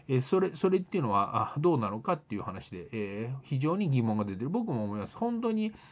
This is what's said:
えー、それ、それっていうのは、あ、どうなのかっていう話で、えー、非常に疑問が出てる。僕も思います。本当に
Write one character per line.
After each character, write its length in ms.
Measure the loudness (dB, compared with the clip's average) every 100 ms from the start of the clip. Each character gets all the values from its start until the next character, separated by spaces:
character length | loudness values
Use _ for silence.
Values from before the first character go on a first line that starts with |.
| -2
え 80 | 0
ー、 40 |
そ 200 | 4 2
れ、 100 | 2
そ 140 | 2 2
れ 120 | 2
っ 20 |
て 160 | 0 0
い 20 |
う 40 |
の 60 | 2
は、 440 | 2 2 0 0
あ、 40 | 2
ど 180 | 4 4
う 20 |
な 100 | 2
の 120 | -2
か 140 | -2
っ 60 | -2
て 140 | -4
い 40 | -6
う 40 |
話 260 | -6 -8 -10
で、 200 | -12 -8
え 380 | -6 -4 -4 -6
ー、 40 | -8
非 140 | -4 0
常 160 | 0 2
に 120 | 2
疑 140 | 4
問 160 | 4 2
が 60 | 0
出 100 | -2
て 60 |
る。 80 | -2
僕 220 | -2 -2
も 120 | -2
思 120 | -2 -4
い 40 |
ま 60 | -6
す。 100 | -4
本 240 | -4 -2
当 120 | 0
に 200 | 0 -2 -4 -20